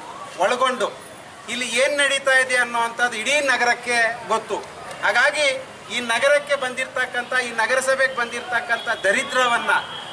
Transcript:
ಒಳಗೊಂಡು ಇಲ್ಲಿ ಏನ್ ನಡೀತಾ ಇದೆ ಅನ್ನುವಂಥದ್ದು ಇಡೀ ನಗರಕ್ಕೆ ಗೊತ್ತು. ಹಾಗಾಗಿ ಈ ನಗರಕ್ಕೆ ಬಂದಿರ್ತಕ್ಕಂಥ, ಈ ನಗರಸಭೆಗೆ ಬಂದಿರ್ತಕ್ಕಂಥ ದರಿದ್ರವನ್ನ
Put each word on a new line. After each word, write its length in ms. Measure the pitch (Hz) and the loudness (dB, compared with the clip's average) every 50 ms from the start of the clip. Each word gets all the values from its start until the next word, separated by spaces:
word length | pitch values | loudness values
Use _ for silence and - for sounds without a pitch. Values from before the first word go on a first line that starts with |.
| - - - - - - - - | -14 -16 -14 -14 -14 -12 -2 0
ಒಳಗೊಂಡು 540 | 170 208 247 247 254 262 254 220 202 170 - - - - - - - - - - - - | 0 2 2 2 2 2 2 0 -2 -4 -4 -8 -16 -18 -18 -18 -18 -18 -18 -16 -10 -8
ಇಲ್ಲಿ 180 | 226 240 247 240 220 240 | -6 -4 -4 -2 2 2
ಏನ್ 180 | 262 294 294 285 | 2 2 4 2
ನಡೀತಾ 340 | 285 269 269 277 269 269 | 2 2 2 2 2 4
ಇದೆ 240 | 262 262 262 254 254 | 4 4 4 4 2
ಅನ್ನುವಂಥದ್ದು 600 | 247 247 240 233 233 233 233 233 233 240 240 233 220 | 2 2 2 0 0 0 0 0 0 -2 0 0 -2
ಇಡೀ 220 | 214 233 277 294 | -2 0 2 2
ನಗರಕ್ಕೆ 880 | 285 269 247 220 240 240 240 240 - 240 240 233 233 220 226 - - 175 | 2 2 2 2 2 2 2 0 -2 0 2 2 2 2 0 -2 -2 -2
ಗೊತ್ತು. 280 | 208 220 220 - 208 175 - - - - - - - - - | -2 -2 0 -2 -6 -6 -6 -8 -14 -14 -14 -14 -8 -2 0
ಹಾಗಾಗಿ 580 | 196 208 240 254 294 302 311 302 277 262 262 - - - - - - 208 | 2 4 4 4 4 4 2 2 0 0 -2 -4 -10 -16 -16 -12 -8 -6
ಈ 40 | 240 | -6
ನಗರಕ್ಕೆ 560 | 247 233 233 233 254 277 294 285 277 - 285 | -2 -2 0 2 4 4 4 4 2 0 -2
ಬಂದಿರ್ತಕ್ಕಂಥ, 800 | 269 262 254 247 233 262 254 - 254 254 247 - 247 240 240 262 | -2 -2 -4 -4 -4 -6 -4 -2 -4 -4 -2 -2 -4 -4 -2 -2
ಈ 180 | 254 247 240 | -2 -2 -2
ನಗರಸಭೆಗೆ 640 | 233 226 220 226 254 262 262 262 269 269 269 262 - | 0 0 0 2 2 2 2 2 2 2 2 0 0
ಬಂದಿರ್ತಕ್ಕಂಥ 920 | 240 240 233 233 240 - - 247 233 240 - 233 226 - - 220 202 - | -2 -4 -4 -4 -6 -6 -4 -4 -2 -2 -2 -2 -2 -2 -2 -2 0 2
ದರಿದ್ರವನ್ನ 640 | 190 208 247 233 - - 254 254 247 240 233 220 202 190 151 - - - - - - | 2 2 2 0 0 2 2 2 4 2 2 2 2 0 0 0 -4 -8 -12 -14 -14